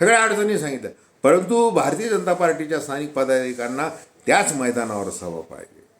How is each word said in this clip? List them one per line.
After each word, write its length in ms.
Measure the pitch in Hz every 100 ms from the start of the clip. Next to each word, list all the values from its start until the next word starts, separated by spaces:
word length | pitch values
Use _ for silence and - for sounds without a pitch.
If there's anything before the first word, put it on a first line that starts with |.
सगळ्या 220 | 180 226
अडचणी 360 | 220 202 208 190
सांगितल्या. 320 | 151 127 110 - _ _
परंतु 480 | 131 175 180 233 233
भारतीय 380 | 175 135 156 226
जनता 240 | 202 180
पार्टीच्या 480 | 175 170 156 151 156
स्थानिक 320 | 139 139 147
पदाधिकाऱ्यांना 760 | 135 131 131 127 123 120 131 160 - - _ -
त्याच 260 | 170 196
मैदानावर 580 | 147 123 117 113 104 95
सभा 300 | - 90 82
पाहिजे. 460 | 78 67 50 - _